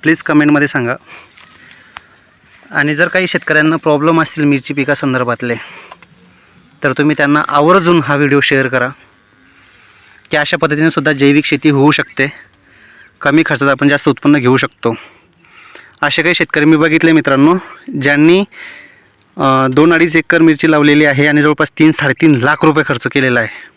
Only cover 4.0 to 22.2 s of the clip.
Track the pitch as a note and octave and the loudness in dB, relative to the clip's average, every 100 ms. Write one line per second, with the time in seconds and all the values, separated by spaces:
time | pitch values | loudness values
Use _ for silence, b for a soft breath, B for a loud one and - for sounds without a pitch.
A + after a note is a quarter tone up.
4 | D#3 E3 D#3 - D3 C#3 - C#3+ C#3 C#3 | 2 0 -2 -2 -2 -2 -4 -6 -4 -2
5 | C#3+ B2+ A#2+ A#2 B2 A2+ B B B B | -2 -4 -4 -4 -6 -8 B B B B
6 | _ _ _ b b b b _ C#3+ C3 | _ _ _ b b b b _ -6 -2
7 | D3 D3+ C#3+ D3+ - C#3+ D3+ F#3 E3+ E3+ | -2 0 0 0 0 0 2 2 2 0
8 | C3 C#3+ C#3+ C#3+ C#3 C#3 C3 B2+ B2 C#3+ | 0 -2 0 0 0 -2 0 -2 -4 -8
9 | _ _ _ _ b b b b b b | _ _ _ _ b b b b b b
10 | b b b D3+ D3 E3 D#3+ D3 D#3+ D#3 | b b b -4 -2 -2 -2 0 0 0
11 | D3 C#3+ C#3 C#3+ D3 C#3+ D#3 C#3 C#3+ D3 | -2 0 2 2 0 -2 0 2 2 2
12 | D3 - C3+ - - _ b b b b | -4 -6 -6 -6 -20 _ b b b b
13 | b _ C#3+ D3 D#3 C#3 C#3 C3+ C#3+ C#3+ | b _ 0 0 0 0 0 0 0 0
14 | - C3+ D3 D3 B2 B2+ C#3 _ A#2 A2+ | -2 0 0 0 2 0 -2 _ -6 -6
15 | B B B _ B B B B B B | B B B _ B B B B B B
16 | D3 - D#3+ E3+ E3 D#3 D3 D#3 D#3+ D#3 | -4 -2 -2 -2 -2 0 2 2 2 2
17 | E3 D#3+ C#3+ C3+ D3 F3+ B B B F#3+ | 2 2 2 2 2 2 B B B -4
18 | C3+ C#3+ D#3 F3+ G3+ B B B B B | -2 2 2 2 -2 B B B B B
19 | B B _ - C3+ C3 C3 C3 D#3+ E3 | B B _ -6 -2 0 0 2 2 2
20 | E3+ E3 - E3+ E3 D3+ D#3+ D#3 D3 D3 | 2 0 -2 2 2 2 0 2 2 2
21 | D3+ C3+ D3 D3+ D3+ D3 D#3 - D#3 D#3 | 2 2 0 2 0 0 -4 2 0 2
22 | D3 C3 | -4 0